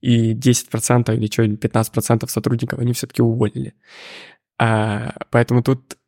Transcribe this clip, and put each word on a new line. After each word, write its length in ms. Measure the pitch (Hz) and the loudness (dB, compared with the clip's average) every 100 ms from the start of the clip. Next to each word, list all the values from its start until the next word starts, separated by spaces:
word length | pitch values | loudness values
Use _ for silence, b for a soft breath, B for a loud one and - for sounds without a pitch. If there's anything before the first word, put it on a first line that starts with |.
и 320 | 123 120 113 | 4 2 2
десять 360 | 113 123 120 - | 2 2 2 0
процентов 460 | 110 - 123 117 110 | -6 2 2 2 0
или 100 | 107 | -2
че, 140 | - | 0
или 120 | 110 104 | 0 0
пятнадцать 360 | 107 117 113 | -2 0 -2
процентов 380 | - - 117 117 | -4 0 -2 0
сотрудников 480 | - - 117 117 - | -4 -2 -2 -4 -4
они 120 | 120 | -2
все-таки 300 | 120 123 - | -4 -6 0
уволили. 520 | 117 113 107 - 120 _ B B B B B B _ _ | 0 2 -2 -4 -10 _ B B B B B B _ _
А, 540 | 113 110 107 104 117 - - | 0 2 0 -2 -6 -10 -2
поэтому 320 | 120 120 123 | 2 4 2
тут 360 | 120 131 _ - | 2 -2 _ -20